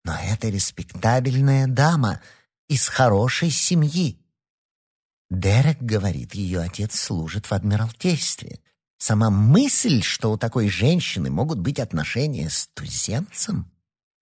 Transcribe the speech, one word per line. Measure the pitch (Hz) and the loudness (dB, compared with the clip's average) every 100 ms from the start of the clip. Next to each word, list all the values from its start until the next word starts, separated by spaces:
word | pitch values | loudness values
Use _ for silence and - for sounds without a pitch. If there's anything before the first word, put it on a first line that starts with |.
| 90 | -8
Но | 80 | -6
это | 92 110 110 | -4 -2 -2
респектабельная | 98 - - 87 - 110 123 127 131 139 135 131 | -2 -4 -6 -12 -2 0 2 2 2 4 4 2
дама | 127 147 165 113 - - - _ _ - | 2 4 4 2 -2 -8 -20 _ _ -4
из | 131 - | -2 0
хорошей | - 127 101 123 - 170 | 2 4 4 2 0 -2
семьи. | 139 - 175 151 165 165 98 _ _ _ _ _ _ _ _ _ _ - | -2 0 2 2 0 -2 -4 _ _ _ _ _ _ _ _ _ _ -10
Дерек | 92 95 110 147 151 | -2 2 4 4 2
говорит, | 120 107 98 71 60 98 | -2 -2 -2 -4 -6 -8
её | 95 90 | -4 -4
отец | 85 - 104 - | -4 -6 -6 -4
служит | - 90 80 98 - | -4 -4 -4 -6 -4
в | |
Адмиралтействе. | 98 101 104 113 - 180 165 - - - - _ _ _ - | -2 0 0 -2 -4 -2 -2 -2 -6 -10 -18 _ _ _ -6
Сама | - 107 110 | 0 2 4
мысль, | 98 107 170 285 - 247 127 | 4 6 6 6 2 2 0
что | - - 110 | 0 -2 -2
у | 107 | -2
такой | 113 123 104 | -2 0 0
женщины | 87 120 175 - 101 69 | 2 2 2 0 -4 -4
могут | 73 120 92 | -2 -2 -2
быть | 85 - | -4 -4
отношения | 117 80 - 120 151 143 - | -4 -4 -4 -2 -2 -4 -4
с | - - | -6 -6
туземцем, | - - - - 113 202 - - 202 - _ _ _ _ _ | -10 -10 -6 -4 -4 -6 -6 -6 -6 -8 _ _ _ _ _